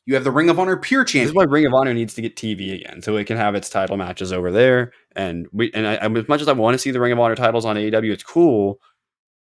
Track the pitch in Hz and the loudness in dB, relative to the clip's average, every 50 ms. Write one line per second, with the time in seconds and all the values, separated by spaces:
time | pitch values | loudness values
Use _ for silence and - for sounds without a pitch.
0 | _ 123 135 131 127 135 123 151 165 170 165 180 185 185 - - - - 262 269 | _ -2 -2 0 0 0 2 4 4 4 2 2 0 0 -2 -4 -2 0 0 0
1 | 254 - - 135 120 147 156 196 180 139 143 156 151 131 127 131 135 131 120 117 | 0 2 2 2 0 2 2 2 2 4 4 2 2 4 2 2 2 0 0 -2
2 | 113 104 - 117 110 110 - - 117 110 104 92 95 95 95 90 - - - 85 | -4 -6 -8 -8 -10 -10 -10 -8 -8 -8 -6 -6 -8 -8 -10 -10 -12 -16 -18 -10
3 | - 107 107 104 104 - 110 117 104 104 98 98 - - - 101 95 92 98 98 | -4 -2 -2 -2 -2 -2 -2 0 0 0 0 -2 -4 -4 -2 -2 -2 -2 -2 -4
4 | 90 87 90 - 95 92 92 90 90 90 92 110 127 131 127 123 120 120 - _ | -4 -6 -8 -8 -6 -6 -4 -4 -2 0 4 4 6 6 4 2 0 -4 -10 _
5 | _ _ _ 98 98 90 85 85 85 - 92 107 120 - - 110 107 104 110 - | _ _ _ -6 -6 -6 -6 -8 -10 -8 -4 -2 -2 -2 -2 -2 -2 -2 -2 -2
6 | 104 110 110 120 110 147 147 147 151 143 135 120 110 117 127 127 - 139 127 123 | -2 -2 -2 -2 0 0 -2 0 2 0 2 2 2 2 2 0 -2 -2 -2 0
7 | 120 120 120 120 120 113 113 117 123 117 117 117 110 110 104 104 107 107 110 110 | 0 0 2 2 2 2 2 2 0 0 0 0 -2 -2 -2 -2 0 0 0 0
8 | 113 107 98 - - - - 170 175 156 120 104 101 98 101 - _ _ _ _ | 0 0 -4 -4 -8 -2 2 4 4 4 4 2 2 0 -2 -6 _ _ _ _
9 | _ _ _ _ _ _ _ _ _ _ _ | _ _ _ _ _ _ _ _ _ _ _